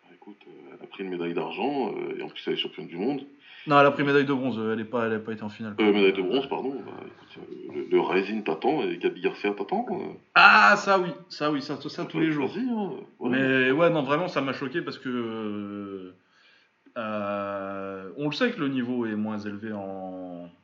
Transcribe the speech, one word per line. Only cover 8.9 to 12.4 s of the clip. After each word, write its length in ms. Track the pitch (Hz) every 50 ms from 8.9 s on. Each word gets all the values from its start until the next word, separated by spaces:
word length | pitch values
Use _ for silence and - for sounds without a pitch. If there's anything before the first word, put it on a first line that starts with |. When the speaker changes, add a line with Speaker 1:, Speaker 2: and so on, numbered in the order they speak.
| 85 87
Speaker 1:
Gabi 240 | 90 92 - 90
Garcia 300 | - 190 - - - 202
t'attend, 360 | 202 - 196 - - 208 247 262
euh. 240 | 190 131 - - - - _ _ _
Speaker 2:
Ah, 400 | 170 175 202 208 214 208 208 208 202
ça 220 | - 196 196 190
oui, 100 | 180 175 165 - - _
ça 220 | - - 151 151
oui, 120 | 156 139 127
ça, 180 | - 147 -
ça, 220 | - 147 - - 170
Speaker 1:
Ah, 20 |
Speaker 2:
tous 140 | 160 - 160
les 80 | 160 160
Speaker 1:
bah, 60 | 156
Speaker 2:
jours. 200 | 147